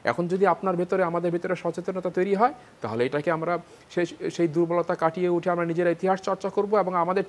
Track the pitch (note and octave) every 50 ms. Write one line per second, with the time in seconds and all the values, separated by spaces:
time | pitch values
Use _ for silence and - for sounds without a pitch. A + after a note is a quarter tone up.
0 | - - A#2 - F3 E3+ F3+ F#3 G3 F#3 E3+ - - F#3+ F3+ E3+ F3+ F3 G3+ F#3
1 | F#3 E3 E3+ F3 E3+ F3 E3+ F3 - F#3 F3+ E3+ - E3+ E3 - F3 - F#3 F#3
2 | F3 F3+ E3 F3+ F#3 G3+ G3+ F#3+ A3+ C4 D4+ - - - - - - A2 A2 A#2
3 | A#2+ C3 C3 D3 D3 F3 E3 D#3+ D#3+ E3 F3 E3 E3+ - - - - - - F3+
4 | F3 E3 - - F3+ E3 - - E3+ E3+ C#3+ E3+ E3+ E3 E3+ F3 E3+ - F3+ -
5 | E3 E3 E3 F#3 F3+ F3+ F3 E3+ E3 F#3 F3 F3 E3+ E3+ E3 E3+ F3 F3 E3+ E3
6 | - F#3 F#3+ F#3+ - G3+ F#3+ F#3 - G3 - G3+ G3+ G3+ G#3+ G#3 F#3 F#3 F#3 F3
7 | E3 F3 F#3 G3 F#3+